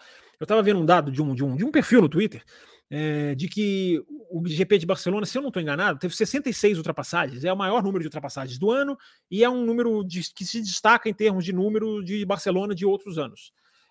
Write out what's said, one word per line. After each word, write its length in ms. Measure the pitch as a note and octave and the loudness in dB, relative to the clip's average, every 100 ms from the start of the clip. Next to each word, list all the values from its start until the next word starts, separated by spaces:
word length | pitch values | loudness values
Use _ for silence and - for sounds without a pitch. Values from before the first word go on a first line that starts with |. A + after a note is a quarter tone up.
| - - - _ | -20 -20 -20 _
eu 60 | - | 0
tava 160 | A3 | 4
vendo 200 | G3+ F#3+ | 4 4
um 40 | D#3 | 6
dado 240 | F3+ D3 | 6 4
de 120 | C3 | -2
um, 120 | D3 | -2
de 100 | B2+ | 0
um, 120 | C#3 C3+ | -2 0
de 80 | |
um 80 | C4+ | 2
perfil 300 | D4+ - A#3 | 2 6 6
no 80 | D3+ | 6
Twitter, 340 | D3+ G#3+ - _ - - _ _ | 2 -2 -4 _ -20 -20 _ _
é, 440 | D3 D#3 D3+ D3 | -4 -2 -2 -2
de 140 | C3+ E3+ | -4 -4
que 560 | G#3 G3+ F#3+ F#3 D#3 - D4 - | -2 -2 0 0 -2 -4 -18 -10
o 160 | E3+ F3 | -6 -4
G 200 | D3+ F#3+ | -2 4
P 120 | G#3 | 2
de 80 | E3 | 2
Barcelona, 400 | F#3 F3+ G#3 G3 | -2 -2 -2 -4
se 120 | C4 | -4
eu 40 | |
não 100 | C#4 | -4
tô 80 | F3+ | -4
enganado, 400 | D3+ D3 G3+ C#3 | -4 0 0 -2
teve 140 | F3 | -6
sessenta 360 | - G#3+ C#4+ C4+ | -2 -2 -2 -4
e 40 | |
seis 240 | - G#3 E3+ | 2 2 2
ultrapassagens, 680 | D#3+ D3 - E3+ C#3+ B2 E3+ | -2 -6 -4 -2 -2 -4 -2
é 60 | |
o 60 | F#3+ | 0
maior 240 | F#3+ A#3 | 0 0
número 200 | G3 F#3+ | 0 -2
de 60 | D#3 | -6
ultrapassagens 520 | D#3 C#3 C#3 C3 B2 | -8 -10 -10 -10 -2
do 100 | G3+ | 0
ano 280 | C4 C#4 C#4 - _ - | 2 0 -4 -12 _ -8
e 100 | F#3+ | 2
é 80 | B3 | 2
um 160 | B3 A#3 | 2 0
número 380 | A#3 A#3+ G#3+ | 0 0 0
de, 180 | F#3 F3 - | -4 -6 -8
que 120 | - F3+ | -10 -8
se 160 | A#3 | -6
destaca 480 | G3+ - G#3+ A#3 A3+ | -6 0 4 4 2
em 40 | |
termos 320 | - G#3+ F#3+ F3 | 0 0 2 -2
de 80 | |
número 500 | F#3 G#3 G#3+ A3 G#3 | 0 0 0 -2 -4
de 220 | F3+ G#3 F#3 | -6 -6 -2
Barcelona 500 | - G3 F3+ G#3 F3 | -2 0 0 -2 0
de 100 | G3 | 0
outros 320 | G3 G3+ D#3+ | 0 -2 -6
anos. 360 | B2+ G2+ - _ _ _ _ | -6 -10 -20 _ _ _ _